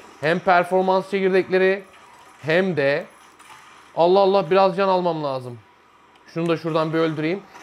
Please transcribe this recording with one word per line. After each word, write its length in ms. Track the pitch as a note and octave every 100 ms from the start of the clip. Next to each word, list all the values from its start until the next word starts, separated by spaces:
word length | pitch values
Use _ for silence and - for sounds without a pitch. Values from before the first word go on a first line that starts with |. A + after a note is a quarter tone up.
| - -
hem 180 | D3 F3
performans 720 | F#3 F3+ F3 F#3 F#3+ F#3+ F#3
çekirdekleri 720 | G3 F#3+ F#3 F3+ F#3 F#3+ G3 F#3+ - - - - -
hem 360 | C#3 D#3+ F#3+ D3+
de 280 | C#3 D3 G#3 - - - - - - - - -
Allah 240 | E3+ F#3+
Allah 320 | G3 G3 D#3+
biraz 260 | G3 G3 F3
can 100 | G3
almam 360 | F#3 F3+ D#3+
lazım. 340 | D3 C3 B2 A#2+ _ _ _ _ _ _ -
Şunu 160 | E3 E3+
da 80 | D#3+
şuradan 360 | E3 D#3+ D#3+
bir 60 | D#3+
öldüreyim. 400 | E3 D3+ D#3 G3 F#3+ -